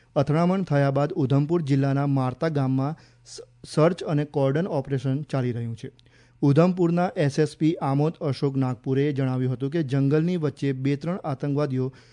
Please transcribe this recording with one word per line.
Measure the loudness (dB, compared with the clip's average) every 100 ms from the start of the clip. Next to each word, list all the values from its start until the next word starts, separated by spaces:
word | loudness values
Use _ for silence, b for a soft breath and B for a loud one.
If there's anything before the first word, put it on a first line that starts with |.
| b -2
અથડામણ | 0 2 2 0
થયા | 0 2 2
બાદ | 2 -2
ઉધમપુર | -2 2 2 2 0
જિલ્લાના | 2 0 2 0 0
મારતા | 0 -2 -2 -2
ગામમાં | 0 0 0 -2 -6 b b -20
સ-, | -20 -20 _ -6
સર્ચ | 2 2 2
અને | -2 -2
કોર્ડન | -2 0 0 0 -2
ઓપરેશન | -4 -4 -4 -2 -4
ચાલી | -4 -4 -2
રહ્યું | -4 -6 -10
છે. | -14 -18 b b b b
ઉધમપુરના | 4 6 4 4 2 2 0 0
એસ | 0 2
એસ | 0 2
પી | 0
આમોદ | 0 0 0 0 -2
અશોક | -4 -2 -2 0
નાગપુરે | -2 -4 -2 0 0
જણાવ્યું | 0 -2 -2 -2
હતું | -2 -4
કે | -4
જંગલની | -2 0 2 2 2 0
વચ્ચે | -4 -2 -4
બે | -2 -2 -2
ત્રણ | -4 -6
આતંકવાદીઓ | -6 -6 -2 -2 -2 -2 -4 b b